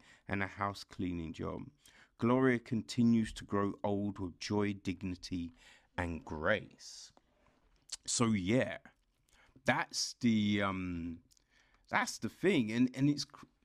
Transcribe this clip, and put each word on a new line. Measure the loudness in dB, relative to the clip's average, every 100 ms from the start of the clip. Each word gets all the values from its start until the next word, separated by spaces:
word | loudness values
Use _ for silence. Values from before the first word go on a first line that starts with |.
| -12 -16 -6
and | -4
a | -4
house | -2 -4 -4
cleaning | -10 -4 -4 -2 -6
job. | -6 -6 -6 -10 -18 -20 -20 -20 -2
Gloria | 2 6 4 4
continues | 0 -4 -2 4 6 6 2
to | -4
grow | -2 0 0 -2
old | -2 0 -2 -4
with | -8 -6
joy, | -2 0 0
dignity, | -2 -4 -4 -4 -6 -6 -6 -6 -10 -20 -20 _ -6
and | -4 -6
grace. | -8 -4 0 0 -4 -18 -18 -18 -20 _ _ _ _ _ _ _ -16 -12 -4
So | 2 2
yeah, | 2 4 2 2 -4 -14 _ _ _ _ _ _ -6
that's | -2 0 -2 -4 -6 0
the, | 2 4 4 2
um, | 0 -2 -4 -6 -6 -10 _ _ _ _ _ _ -2
that's | -2 -2 -4
the | -8
thing, | -2 2 2 2
and, | 2 0
and | 2 0
it's | 0
cr-, | -4 -14 -20 _